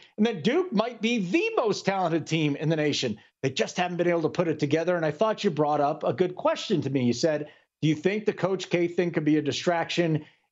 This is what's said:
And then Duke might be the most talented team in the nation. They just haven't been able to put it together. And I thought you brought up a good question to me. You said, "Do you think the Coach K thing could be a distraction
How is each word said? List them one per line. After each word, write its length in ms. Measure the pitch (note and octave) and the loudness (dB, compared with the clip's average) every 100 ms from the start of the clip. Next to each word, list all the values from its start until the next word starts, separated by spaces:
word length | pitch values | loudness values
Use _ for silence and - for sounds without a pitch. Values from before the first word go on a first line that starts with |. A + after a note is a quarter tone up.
| - - | -8 -2
And 100 | A3+ | 0
then 160 | G3 | 0
Duke 300 | C#3+ D#4+ F#4 | 0 2 0
might 280 | G3 A#3 A#3 | 0 -2 -2
be 200 | A3 A#3+ | 0 0
the 260 | F3 D#4+ A4+ A4 | 0 0 2 0
most 300 | A#3 - - | 0 0 -2
talented 400 | G3 F3 E3 - | 0 0 0 0
team 300 | D#3+ D3+ C#3+ | 0 0 0
in 120 | D#3 | 0
the 60 | |
nation. 420 | D#3+ D3+ - B2+ G2+ - _ | 0 0 0 -2 -6 -12 _
They 60 | C3 | -4
just 260 | B2+ G#3+ - | -2 -4 -2
haven't 200 | F3+ F3 | -2 0
been 120 | F3 | 0
able 140 | E3+ | 2
to 60 | D#3 | 0
put 200 | - F3 | 0 0
it 100 | C#3+ | 0
together. 380 | D3 D#3+ E3 F3 | 0 0 0 0
And 100 | D#3 | 0
I 60 | |
thought 320 | D3+ A3 G#3+ | 0 0 0
you 60 | G3+ | -2
brought 280 | D3 D3 D3+ | 0 2 2
up 220 | C#3+ D#3 | 0 0
a 100 | F#3 | -2
good 220 | C3 F3+ | 0 -2
question 480 | F3+ D#4 D#4 - F3 | 0 -2 -2 -2 -2
to 80 | C3+ | 0
me. 140 | C3+ | 2
You 80 | A#2+ | 2
said, 360 | A#2+ E3 D3+ D3 - _ - | 2 0 0 -6 -16 _ -2
"Do 60 | D#3 | 0
you 80 | |
think 320 | D3+ F#3 G#3+ G#3+ | 2 0 -2 -2
the 60 | |
Coach 380 | - F3+ F#3 - | -2 0 -2 -2
K 180 | F3 E3+ | 0 0
thing 240 | F3 F3 | 0 0
could 120 | E3 | 0
be 120 | D3+ D3+ | 2 2
a 60 | |
distraction 800 | C#3 B2+ - E3+ D#3+ - E3+ D3+ - _ _ | 2 -2 0 0 0 0 2 0 -4 _ _